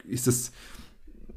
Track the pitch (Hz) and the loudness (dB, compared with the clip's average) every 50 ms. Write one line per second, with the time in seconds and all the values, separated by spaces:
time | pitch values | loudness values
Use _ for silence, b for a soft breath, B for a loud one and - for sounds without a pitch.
0 | - - - 123 - 131 123 - - - B B B B B B B B B B | -6 -2 0 4 6 6 6 6 4 -2 B B B B B B B B B B
1 | - - - - - - - | -16 -16 -14 -14 -14 -12 -10